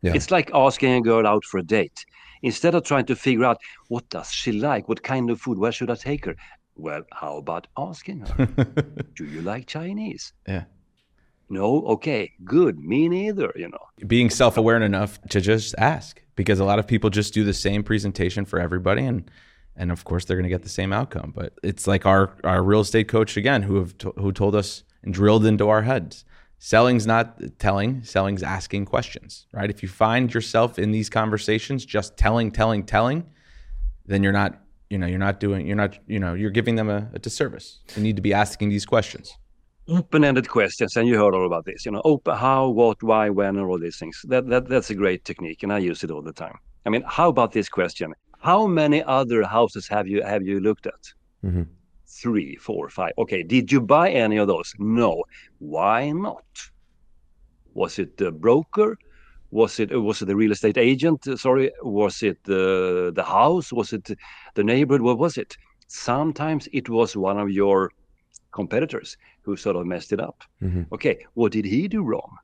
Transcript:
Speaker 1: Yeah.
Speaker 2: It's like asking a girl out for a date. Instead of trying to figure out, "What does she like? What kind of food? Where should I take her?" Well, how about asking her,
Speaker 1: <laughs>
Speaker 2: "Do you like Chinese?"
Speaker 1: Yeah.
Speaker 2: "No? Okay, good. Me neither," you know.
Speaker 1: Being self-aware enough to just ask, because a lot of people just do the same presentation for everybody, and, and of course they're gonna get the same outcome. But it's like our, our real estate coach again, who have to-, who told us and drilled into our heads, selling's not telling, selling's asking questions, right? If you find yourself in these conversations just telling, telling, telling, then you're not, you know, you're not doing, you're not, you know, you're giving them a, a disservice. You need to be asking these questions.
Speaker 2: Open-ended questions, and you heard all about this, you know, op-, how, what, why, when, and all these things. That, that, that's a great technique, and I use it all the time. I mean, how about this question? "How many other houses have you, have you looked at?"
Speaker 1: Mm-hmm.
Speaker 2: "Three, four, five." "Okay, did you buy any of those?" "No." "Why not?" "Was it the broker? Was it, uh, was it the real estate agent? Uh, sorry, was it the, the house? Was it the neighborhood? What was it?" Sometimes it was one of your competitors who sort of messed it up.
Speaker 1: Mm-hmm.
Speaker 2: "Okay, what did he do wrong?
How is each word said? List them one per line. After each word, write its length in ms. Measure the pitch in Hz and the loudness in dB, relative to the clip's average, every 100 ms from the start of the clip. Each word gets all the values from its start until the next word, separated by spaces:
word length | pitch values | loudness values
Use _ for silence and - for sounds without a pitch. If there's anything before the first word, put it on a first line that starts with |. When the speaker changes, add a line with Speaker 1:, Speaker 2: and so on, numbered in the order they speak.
Speaker 1:
Yeah. 120 | 90 87 | 0 0
Speaker 2:
It's 160 | - | 2
like 180 | 185 - | 0 2
asking 400 | 151 135 - 135 127 | 4 4 4 2 4
a 60 | |
girl 240 | 113 113 107 | 4 4 4
out 160 | 104 - | 2 0
for 140 | 95 | -6
a 40 | |
date. 420 | 82 107 90 - - _ - - | 0 0 0 -6 -20 _ -20 -6
Instead 340 | 131 107 170 170 | -6 0 2 2
of 80 | |
trying 220 | - 143 123 | 0 -2 0
to 100 | 123 | -2
figure 300 | - 120 127 | 0 2 2
out, 120 | 117 - - _ | 2 -4 -20 _
"What 200 | 120 - | -8 -8
does 220 | 90 - | -12 -10
she 200 | - - | -8 -4
like? 380 | 107 139 127 - | -2 -2 -2 -4
What 120 | 110 | -8
kind 260 | - 135 120 | -4 -4 -2
of 100 | 117 | -4
food? 160 | - 104 | -4 -2
Where 140 | 110 | -2
should 180 | 117 120 | -4 -6
I 60 | 117 | -6
take 300 | - 143 95 | -6 -8 -8
her?" 100 | - - - _ - | -12 -16 -20 _ -16
Well, 260 | 78 76 - | -12 -12 -12
how 240 | - 76 73 | -14 -12 -12
about 300 | 76 85 - - | -8 -10 -10 -12
asking 420 | 160 170 - 190 107 | -12 -12 -14 -14 -8
her, 200 | - 131 | -2 0
Speaker 1:
<laughs> 680 | - 127 - 147 - - - | 0 -2 -2 -6 -8 -14 -12
Speaker 2:
"Do 100 | - | -14
you 160 | 78 | -10
like 240 | 87 113 127 | -8 -8 -10
Chinese?" 680 | 156 170 202 214 - - _ - | -12 -10 -10 -10 -12 -18 _ -10
Speaker 1:
Yeah. 180 | 92 85 _ _ _ _ _ _ _ _ | -8 -10 _ _ _ _ _ _ _ _
Speaker 2:
"No? 340 | 95 101 143 - | -2 0 0 2
Okay, 440 | 107 156 127 95 _ | -2 0 -2 -4 _
good. 340 | 90 139 170 80 | 0 4 4 2
Me 280 | 73 120 165 | -2 0 2
neither," 420 | 180 208 196 104 - | 0 -2 -2 -4 -4
you 140 | 85 | -10
know. 380 | - - _ 98 | -12 -20 _ 2
Speaker 1:
Being 220 | 117 120 | 4 4
self-aware 520 | - 123 117 113 117 | 4 4 6 4 4
enough 380 | 107 98 101 - - | 4 2 -2 -6 -2
to 100 | 101 | 0
just 320 | 95 110 107 - | 2 2 0 0
ask, 440 | 120 151 - - _ - | 0 0 -8 -20 _ -4
because 240 | 101 98 | 2 2
a 60 | 98 | 4
lot 140 | 104 | 2
of 60 | 107 | 2
people 220 | 113 110 | 2 2
just 240 | 101 104 | 0 0
do 100 | 107 | 0
the 100 | 104 | 0
same 280 | 95 104 101 | 0 -2 -2
presentation 640 | 101 110 101 92 90 98 101 | -2 -2 -2 -2 -4 -2 -4
for 140 | - | -2
everybody, 460 | 87 90 92 107 131 | -2 -2 0 0 0
and, 260 | 82 - _ _ _ - - | -4 -8 _ _ _ -20 -8
and 160 | 87 | -4
of 120 | 85 | -4
course 220 | - 85 - | -4 -6 -2
they're 120 | 92 | -2
gonna 120 | 90 | 0
get 140 | 90 | -4
the 60 | 92 | -6
same 220 | - 95 | -6 -2
outcome. 380 | 101 139 - - - | -2 -4 -8 -10 -10
But 180 | 87 - | -10 -6
it's 240 | 92 98 - | -8 -4 0
like 180 | 95 - | 2 6
our, 300 | 98 98 - | 6 4 0
our 180 | 82 92 | 0 2
real 200 | 92 104 | 4 4
estate 260 | 101 113 107 | 4 2 2
coach 300 | 113 110 - | 2 2 0
again, 260 | 110 135 | 0 0
who 120 | 98 98 | 2 0
have 220 | 90 - | -2 -8
to-, 140 | 92 - | -12 -4
who 140 | 98 | -4
told 220 | 95 101 104 | 0 2 2
us 280 | 98 - _ _ | 0 -8 _ _
and 100 | - | -8
drilled 320 | 90 104 110 110 | 2 6 6 6
into 240 | 107 104 | 4 4
our 140 | 107 | 4
heads, 420 | 110 131 78 - - - _ _ | 2 -2 -4 -16 -20 -20 _ _
selling's 500 | - 110 123 123 107 | 2 4 6 4 4
not 320 | 113 117 - - - | 2 0 -6 -16 -2
telling, 440 | 101 98 107 131 | 0 2 0 -4
selling's 400 | 113 98 95 98 | -2 0 0 0
asking 420 | 90 92 - 101 98 | -4 -6 -4 -6 -2
questions, 600 | - 120 - - - _ | -2 -2 -12 -18 -20 _
right? 160 | 113 101 | -4 -4
If 120 | 101 | -4
you 60 | 92 | -8
find 460 | - 110 120 127 | 2 2 4 2
yourself 440 | 117 107 117 120 117 | -2 0 2 2 2
in 120 | 104 | 0
these 180 | 107 107 | 0 0
conversations 760 | 113 110 107 - 110 - 139 - | 0 0 -2 0 -2 -2 -8 -4
just 320 | 107 101 - | -4 -4 0
telling, 340 | 110 113 113 | 2 2 0
telling, 320 | 104 110 107 | 0 0 0
telling, 420 | 98 - 117 151 170 _ _ - - - - - - | 0 0 2 -2 -6 _ _ -20 -14 -6 -6 -6 -2
then 160 | 98 | 2
you're 100 | 98 | 2
not, 280 | 101 101 - _ _ _ | 2 0 -4 _ _ _
you 80 | 101 | -4
know, 80 | 87 | -2
you're 120 | 92 | 0
not 200 | 98 101 | -2 0
doing, 280 | 101 95 76 | -2 -2 -2
you're 80 | 101 | 0
not, 220 | 101 - - | -2 -4 -8
you 120 | 104 | -4
know, 140 | 92 | -2
you're 160 | 87 104 | -2 0
giving 240 | 104 117 113 | 0 0 0
them 140 | 110 | 0
a, 200 | 104 107 | -2 -6
a 60 | - | -10
disservice. 600 | 110 - 143 - - - - - | -10 -6 -6 -6 -18 -20 -14 -2
You 60 | |
need 120 | 107 101 | -2 0
to 60 | |
be 120 | 95 | 0
asking 360 | 98 104 - 104 | 2 0 0 -2
these 160 | 101 - | -2 2
questions. 500 | 117 104 - - - - _ _ _ - | 0 0 -8 -18 -20 -20 _ _ _ -2
Speaker 2:
Open-ended 600 | 170 - 156 147 127 117 | -2 2 4 4 4 2
questions, 460 | 120 98 - 117 120 | 0 0 0 -2 0
and 100 | 117 | 2
you 80 | 113 | 4
heard 180 | 104 92 | 4 4
all 100 | 92 | 0
about 200 | 85 82 | -2 -6
this, 200 | - 120 | -12 -8
you 60 | |
know, 80 | 98 | -2
op-, 280 | 160 147 - | 0 2 0
how, 420 | 107 123 135 131 | 0 2 2 2
what, 340 | 113 117 104 | 4 2 2
why, 260 | 113 110 107 | 2 2 2
when, 260 | 98 98 98 | 2 0 0
and 80 | 95 | -2
all 100 | 90 | -4
these 200 | 85 - | -6 -10
things. 200 | 82 78 - | -14 -14 -2
That, 180 | 127 127 | -2 2
that, 200 | 123 123 | -2 0
that's 220 | 127 - | -2 -2
a 60 | 104 | -2
great 280 | 98 92 - | 0 0 -6
technique, 360 | - 85 80 | -12 -10 -8
and 100 | 98 | -4
I 60 | 104 | -2
use 260 | 87 80 | -2 -4
it 60 | 82 | -8
all 140 | 78 | -10
the 100 | 76 | -12
time. 240 | 78 80 - - - - | -14 -14 -16 -20 -10 -4
I 20 | |
mean, 140 | 107 - | -4 -4
how 240 | - 175 | 2 2
about 220 | 127 117 | 4 2
this 180 | 110 98 | 0 -4
question? 440 | - 90 - 82 78 _ _ | -2 -4 -4 -10 -10 _ _
"How 260 | - 185 220 | 2 2 4
many 380 | 165 151 147 | 2 2 2
other 400 | 160 135 127 117 | 2 0 2 0
houses 440 | 95 110 113 110 - | 2 2 0 0 -6
have 180 | 104 95 | -4 -2
you, 160 | 101 | -2
have 180 | 101 104 | -2 -4
you 160 | 95 98 | -2 -2
looked 280 | 101 107 - | 0 -2 -6
at?" 140 | - - _ _ _ | -14 -20 _ _ _
Speaker 1:
Mm-hmm. 200 | 98 90 82 - _ _ _ | -4 -4 -4 -10 _ _ _
Speaker 2:
"Three, 480 | - 120 110 71 71 | -8 -2 -2 -2 -10
four, 340 | - 101 71 | -8 -8 -8
five." 240 | - 90 - | -6 -6 -2
"Okay, 240 | - 95 | -2 -2
did 280 | 82 127 101 | 2 0 4
you 100 | 135 | 2
buy 280 | 110 147 175 | 4 4 4
any 260 | 139 110 107 | 2 2 2
of 100 | 101 | 2
those?" 260 | 85 - - | 0 -2 -6
"No." 440 | 104 117 113 80 - - - _ | -2 2 2 0 -6 -12 -20 _
"Why 520 | 76 78 95 113 143 | -8 -2 2 2 0
not?" 340 | 156 202 - _ - - _ _ _ _ _ _ _ _ _ _ | -4 -6 -10 _ -20 -20 _ _ _ _ _ _ _ _ _ _
"Was 260 | - 92 - | -6 -4 -4
it 180 | 92 - | -8 -4
the 140 | 95 | -4
broker? 640 | 78 107 131 160 - 214 220 _ - - - - | 0 4 4 2 0 0 0 _ -20 -20 -20 -8
Was 280 | 107 113 - | 2 2 2
it, 140 | 107 | -2
uh, 80 | - | 0
was 200 | 107 104 | -2 -4
it 40 | 98 | -2
the 100 | 101 | 2
real 160 | 110 | 2
estate 260 | 104 110 92 | 2 0 4
agent? 500 | 117 131 160 151 - | 2 4 2 0 -2
Uh, 80 | 127 | -4
sorry, 340 | 131 131 135 - | 0 2 2 -4
was 400 | - 104 104 - | -6 0 0 0
it 200 | 107 87 - | -2 -2 -2
the, 640 | 95 92 95 92 90 90 85 | 0 2 2 0 0 -2 -4
the 80 | |
house? 480 | 90 95 131 180 - | 0 4 4 2 -2
Was 220 | 120 101 | -4 -4
it 160 | 110 - 101 - - - - | -6 -8 -14 -14 -20 -10 -2
the 80 | |
neighborhood? 380 | 104 127 143 135 | 2 2 4 2
What 180 | 117 120 | 2 2
was 180 | 165 139 | 0 -2
it?" 200 | - - _ _ _ | -12 -14 _ _ _
Sometimes 800 | - - 127 156 143 151 156 - | -12 -4 -2 -2 -2 -4 -4 -4
it 160 | 143 131 | -8 -2
was 260 | 113 113 104 | 0 0 0
one 220 | 95 101 | -2 0
of 120 | 101 | -2
your 400 | 98 98 98 95 _ _ _ _ - _ | 0 4 4 2 _ _ _ _ -20 _
competitors 680 | - 175 113 151 - - - _ _ | -10 -4 -2 -4 -8 -12 -20 _ _
who 140 | - 98 | -10 -6
sort 200 | 110 90 | -4 -4
of 100 | 90 | -4
messed 260 | 90 - | -8 -6
it 60 | 101 | -6
up. 240 | - - - _ | -6 -12 -20 _
Speaker 1:
Mm-hmm. 220 | 95 90 82 | -6 -4 -6
Speaker 2:
"Okay, 320 | - 135 - - | -4 -2 -4 -8
what 180 | - 113 | -2 0
did 140 | 110 101 | 0 -2
he 220 | 110 190 | -2 -2
do 160 | 214 | -4
wrong? 280 | 151 107 - - | -4 -4 -8 -20